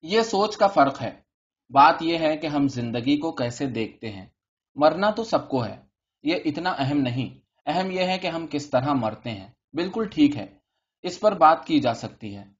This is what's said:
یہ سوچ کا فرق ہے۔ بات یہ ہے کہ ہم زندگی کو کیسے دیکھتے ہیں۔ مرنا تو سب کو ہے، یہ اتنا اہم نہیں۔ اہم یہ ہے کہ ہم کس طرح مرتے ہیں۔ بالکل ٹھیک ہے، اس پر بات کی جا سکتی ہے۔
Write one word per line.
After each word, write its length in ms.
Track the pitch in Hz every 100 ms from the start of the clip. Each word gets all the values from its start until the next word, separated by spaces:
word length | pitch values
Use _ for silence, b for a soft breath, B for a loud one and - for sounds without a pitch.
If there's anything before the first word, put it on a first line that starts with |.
یہ 200 | 160 214
سوچ 360 | 220 196 208 -
کا 100 | 202
فرق 340 | - 139 -
ہے۔ 100 | 117 - _ _ _ _ _
بات 320 | 127 151 165
یہ 160 | 165 165
ہے 200 | 160 151
کہ 100 | 156
ہم 200 | 147 139
زندگی 500 | 127 120 117 120 147
کو 140 | 160
کیسے 340 | 156 120 117 139
دیکھتے 460 | 113 107 - 113
ہیں۔ 140 | 98 92 _ _ _ _ 135
مرنا 340 | 151 160 208
تو 140 | 214
سب 260 | 226 156 -
کو 160 | 131 110
ہے، 200 | 95 _ _ _ _
یہ 120 | 143 170 160
اتنا 260 | 143 180 175
اہم 200 | 135 147
نہیں۔ 420 | 131 123 110 - _ _ -
اہم 260 | 160 190
یہ 80 | 180
ہے 180 | 180 185
کہ 100 | 185
ہم 180 | 165 160
کس 180 | 147 139
طرح 240 | 127 131
مرتے 380 | 139 110 110 123
ہیں۔ 160 | 107 95 _ _
بالکل 340 | 143 180 202 220
ٹھیک 260 | - 147 117
ہے، 100 | 98 _ _ _ _ _
اس 180 | 180 -
پر 140 | 214
بات 320 | 190 156 165 -
کی 140 | 156
جا 140 | 123
سکتی 440 | 117 113 - 110 101
ہے۔ 60 | 101 _